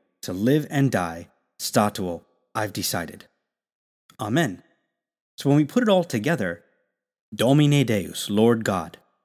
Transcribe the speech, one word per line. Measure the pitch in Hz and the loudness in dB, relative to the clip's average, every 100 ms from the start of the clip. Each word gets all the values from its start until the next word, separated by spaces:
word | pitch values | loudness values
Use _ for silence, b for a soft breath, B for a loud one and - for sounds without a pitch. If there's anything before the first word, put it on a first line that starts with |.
| _ _ | _ _
to | - | -10
live | 90 113 151 147 | -2 0 0 0
and | 147 139 | 0 0
die, | 107 85 82 85 _ _ - | 0 -4 -8 -16 _ _ -14
statuo, | - 123 104 - 90 85 _ _ _ | -4 0 0 0 -6 -8 _ _ _
I've | - 107 | -8 -6
decided. | 107 87 95 80 - - _ _ _ _ _ _ _ _ - | -6 -6 -6 -8 -14 -20 _ _ _ _ _ _ _ _ -12
Amen. | 107 127 143 87 _ _ _ _ _ _ _ - | -4 -2 -2 -4 _ _ _ _ _ _ _ -4
So | 139 | 2
when | 147 | 4
we | |
put | 147 247 | 4 2
it | 226 | 4
all | 185 | 2
together, | 170 117 117 165 92 85 _ _ _ _ _ _ _ | 2 -2 -2 -2 -4 -8 _ _ _ _ _ _ _
Domine | 107 113 147 147 143 | -2 4 4 4 4
Deus, | 120 107 82 - - | 2 0 -4 -8 -4
Lord | 104 113 117 | 2 4 4
God, | 107 98 82 - _ _ | 0 -4 -4 -12 _ _